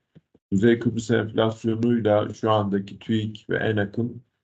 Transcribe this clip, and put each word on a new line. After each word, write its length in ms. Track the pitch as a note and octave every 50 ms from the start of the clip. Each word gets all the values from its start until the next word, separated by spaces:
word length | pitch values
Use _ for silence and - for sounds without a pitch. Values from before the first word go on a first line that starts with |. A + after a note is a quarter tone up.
| _ _ _ - _ _ _ _ _ _
Kuzey 280 | G2+ F#2+ G#2 A#2+ A#2 A#2
Kıbrıs 320 | - B2 A2 A2+ A2+ -
enflasyonuyla 1200 | A#2 A2 G#2+ G#2 A2 A2 A2+ A2+ A2 - - A2+ A2 G#2+ A#2 A#2+ A#2+ A2+ G#2 G#2+ G#2 G#2 G#2 - G#2+
şu 160 | - - A2
andaki 480 | G#2+ G#2+ G#2 G2 G2 G2+ G2 - G2+ -
tüik 480 | - - A2+ A2 G#2+ A2 G#2+ G#2 - -
ve 60 | F2+
enak'ın 680 | - - A2 A2 G#2 G2+ G2+ - A#2 A#2 B2 A#2+ - - _ _ _